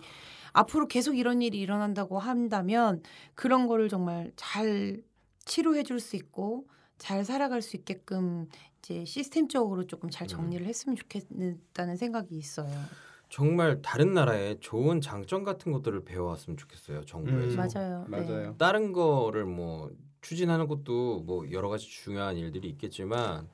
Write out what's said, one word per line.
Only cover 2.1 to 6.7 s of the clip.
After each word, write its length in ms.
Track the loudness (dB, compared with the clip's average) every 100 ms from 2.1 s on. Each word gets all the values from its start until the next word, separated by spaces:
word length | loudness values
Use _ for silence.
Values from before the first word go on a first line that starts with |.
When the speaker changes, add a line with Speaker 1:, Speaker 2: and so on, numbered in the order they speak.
| -2
Speaker 1:
한다면 840 | -2 0 2 2 2 4 4 2 -4 -20 -20 -2
그런 320 | 4 4 6
거를 200 | 4 4
정말 440 | 2 0 -2 -6 -10
잘 680 | -6 0 2 2 0 -6 -12 _ _ _ -4
치료해 380 | 2 4 2
줄 160 | 2 -4
수 160 | -4 -8
있고 500 | -8 -6 -4 -4 -8